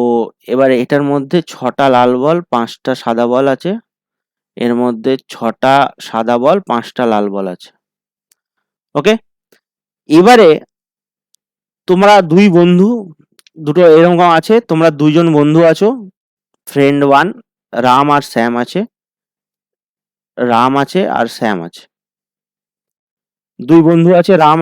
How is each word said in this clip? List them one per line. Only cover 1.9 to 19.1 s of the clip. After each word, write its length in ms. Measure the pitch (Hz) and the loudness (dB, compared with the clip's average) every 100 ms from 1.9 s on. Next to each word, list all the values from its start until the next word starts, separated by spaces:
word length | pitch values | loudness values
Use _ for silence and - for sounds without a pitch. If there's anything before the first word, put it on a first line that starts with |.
লাল 160 | 123 123 127 | 2 0 0
বল, 140 | 143 170 175 | -2 -4 -4
পাঁচটা 400 | 120 117 - - 131 | -6 -6 -10 -8 -8
সাদা 220 | - 117 120 | -6 -4 -2
বল 120 | 123 139 | -2 -2
আছে, 160 | 131 175 226 - _ _ _ _ _ _ - | -4 -6 -10 -12 _ _ _ _ _ _ -8
এর 80 | 120 120 | -6 -4
মধ্যে 300 | 123 113 127 131 - | -4 -4 -6 -6 -8
ছটা 420 | - 113 - 131 139 139 - - | -10 -8 -4 0 0 0 -6 -10
সাদা 300 | 113 113 120 | -8 -4 -2
বল, 120 | 135 196 - | 0 -2 -4
পাঁচটা 340 | 117 - - 120 | -8 -8 -6 -4
লাল 140 | 107 101 | -2 -4
বল 120 | 98 98 | -6 -10
আছে। 160 | 90 - _ _ _ _ _ _ _ _ _ _ _ _ 147 | -12 -20 _ _ _ _ _ _ _ _ _ _ _ _ -4
ওকে, 140 | 151 220 - _ _ _ _ _ _ _ - 156 | -2 -2 -6 _ _ _ _ _ _ _ 0 4
এবারে 300 | 190 247 180 151 - _ _ _ _ _ _ _ _ _ _ _ - | 6 6 6 2 -4 _ _ _ _ _ _ _ _ _ _ _ -4
তোমরা 260 | 180 202 208 170 | 2 4 4 4
দুই 140 | 170 208 170 | 2 4 4
বন্ধু, 300 | 175 180 202 240 185 156 _ _ _ - 151 | 4 2 2 -2 -8 -20 _ _ _ -12 -4
দুটো 160 | 175 175 156 | 2 4 6
এরকম 320 | 175 175 175 165 | 4 2 2 0
আছে, 160 | - 226 - | 0 -2 0
তোমরা 180 | 160 165 147 | 0 0 0
দুইজন 260 | 151 156 170 147 | 0 2 2 2
বন্ধু 220 | 147 160 165 | 2 2 2
আছো, 180 | 160 202 254 190 _ _ _ _ _ - | 2 -2 -4 -12 _ _ _ _ _ -10
ফ্রেন্ড 300 | 143 139 143 143 | -2 0 0 2
ওয়ান, 180 | 139 170 - _ _ _ - 123 | 2 0 -6 _ _ _ -4 0
রাম 200 | 131 147 143 | 2 2 -2
আর 60 | - | -2
শ্যাম 200 | 123 117 120 | -6 -4 -4
আছে, 180 | 120 180 233 _ _ | -6 -8 -8 _ _